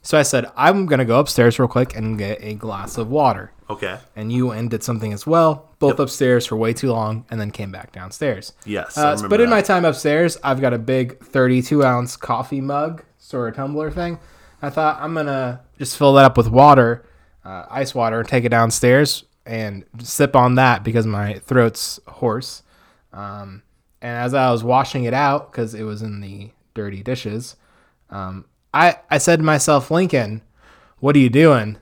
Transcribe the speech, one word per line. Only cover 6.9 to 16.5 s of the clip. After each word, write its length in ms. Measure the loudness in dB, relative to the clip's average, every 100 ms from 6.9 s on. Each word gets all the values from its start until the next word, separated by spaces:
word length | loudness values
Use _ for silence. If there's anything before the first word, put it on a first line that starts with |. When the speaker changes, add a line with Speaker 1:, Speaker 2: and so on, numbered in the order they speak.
Speaker 1:
long, 360 | -2 -2 -6 -8
and 80 | -8
then 120 | -8
came 200 | -8 -12
back 220 | -12 -18
downstairs. 600 | -18 -18 -6 -6 -6 -10 _
Speaker 2:
Yes, 320 | -8 -8 -6 0
I 60 |
Speaker 1:
Uh, 20 | 0 0
Speaker 2:
remember 120 | 0
Speaker 1:
but 120 | 2
in 80 | 4
Speaker 2:
that. 60 | 2
Speaker 1:
my 40 |
time 240 | 2 2
upstairs, 540 | 2 0 0 2 0 -2
I've 200 | -4 -2
got 100 | 0
a 60 | -2
big 400 | -2 -2 -2 -8
thirty-two 600 | -6 2 4 2 2 2
ounce 320 | 2 2 -4 -10
coffee 460 | -6 -4 -4 -8
mug, 400 | -4 -4 -4 -8 -18 _
sort 320 | _ -8 -6
of 60 | -6
tumbler 340 | -8 -6 -6
thing. 280 | -6 -8 -10 -16 _ _ _
I 80 | -8
thought, 260 | -2 -2 -2
"I'm 120 | -6
gonna 460 | -6 -4 -4 -6 -8 _ _
just 200 | -12 2
fill 160 | 6
that 100 | 8
up 140 | 8 6
with 100 |
water, 560 | 4